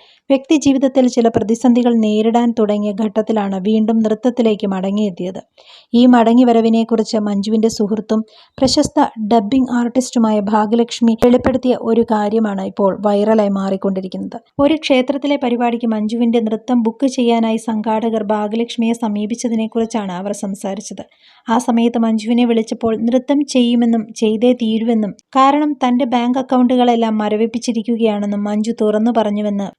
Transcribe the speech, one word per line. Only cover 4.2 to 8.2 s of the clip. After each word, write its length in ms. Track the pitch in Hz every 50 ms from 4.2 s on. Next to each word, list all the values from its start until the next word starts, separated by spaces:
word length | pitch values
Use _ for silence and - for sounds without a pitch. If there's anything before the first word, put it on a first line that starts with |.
| - 254 240 - 226 226 208 196 214
മടങ്ങിയെത്തിയത്. 720 | 196 190 185 185 196 202 208 214 202 175 - 175 185 185 - - _ _ _ - - - - _ _ -
ഈ 100 | 233 247
മടങ്ങിവരവിനെക്കുറിച്ച് 1120 | 254 247 233 226 226 233 247 254 240 226 226 220 226 226 226 226 - 233 220 214 - - 220
മഞ്ജുവിന്റെ 500 | 208 208 208 202 196 220 220 220 214 226
സുഹൃത്തും 540 | 226 - 214 190 220 208 202 - 220 220